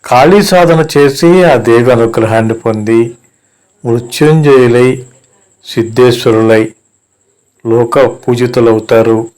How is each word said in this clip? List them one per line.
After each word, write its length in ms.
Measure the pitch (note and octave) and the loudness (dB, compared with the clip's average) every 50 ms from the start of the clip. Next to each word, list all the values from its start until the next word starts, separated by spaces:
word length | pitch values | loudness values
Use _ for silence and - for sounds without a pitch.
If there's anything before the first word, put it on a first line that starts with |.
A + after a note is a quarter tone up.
| - | -4
కాళీ 380 | - B2 B2 C#3 E3 F#3+ G#3 | 0 2 2 4 4 4 2
సాధన 440 | G3 - F#3+ F3+ F3 D#3+ E3+ D#3+ D#3 D#3+ - | 2 2 2 2 2 2 2 0 -2 -2 0
చేసి 480 | D3 C#3+ C#3 C#3 - E3+ E3+ F3+ F#3 F3+ | 0 0 0 0 0 0 2 2 2 2
ఆ 120 | E3 C3+ | 2 0
దేవి 360 | A#2+ G#2+ A#2 A#2 A#2 A#2+ B2+ | 0 0 0 0 2 2 2
అనుగ్రహాన్ని 640 | B2 A#2 A#2 A2+ A2+ A#2+ A2 G#2+ A2 A2+ A2+ A2 A2+ | 0 0 0 -2 -2 -4 -2 -2 -2 -2 -2 -2 -6
పొంది 640 | A2+ - A#2 A2+ G#2+ G#2 A2+ A2+ A#2 A#2 A2+ - _ _ _ _ _ _ _ _ _ _ _ _ _ - | -4 -4 -6 -6 -4 -4 -2 0 0 0 -2 -8 _ _ _ _ _ _ _ _ _ _ _ _ _ -6
మృత్యుంజయులై 1200 | B2 A#2 A#2+ A#2+ - - - D3+ D3+ D#3 D#3+ D3 C#3+ C#3 C3 B2+ A#2+ A#2 A#2+ B2+ C3 B2+ B2+ - _ _ _ _ _ _ _ _ _ _ _ _ - - | -4 -4 -4 -6 -10 -4 -2 0 0 2 2 2 2 4 4 4 2 2 2 0 0 -2 -6 -12 _ _ _ _ _ _ _ _ _ _ _ _ -10 -8
సిద్ధేశ్వరులై 960 | A#2+ A2+ A2 A2 B2 B2 B2 A#2+ - - B2 A2 A2 A2+ A2+ A2 A2 A2 A2 - _ _ _ _ _ _ _ _ _ _ _ _ _ _ _ _ _ _ | -6 -6 -4 0 2 2 2 2 0 -2 -2 0 0 2 2 0 0 0 -4 -8 _ _ _ _ _ _ _ _ _ _ _ _ _ _ _ _ _ _
లోక 340 | A#2 A2+ A#2+ A#2 A#2 - C#3 | -4 -2 -2 -2 -2 0 0
పూజితులవుతారు 1300 | C3 A2+ - - - B2+ B2 A#2+ B2 A#2+ - B2+ A#2 A2+ A2+ A2 A2 - A#2 A2+ A2 A2+ A2+ A2 A2+ - _ | 0 0 -2 -6 -6 -4 -2 -2 -4 -2 -2 0 0 0 0 -2 -2 -2 0 0 2 0 -2 -2 -4 -10 _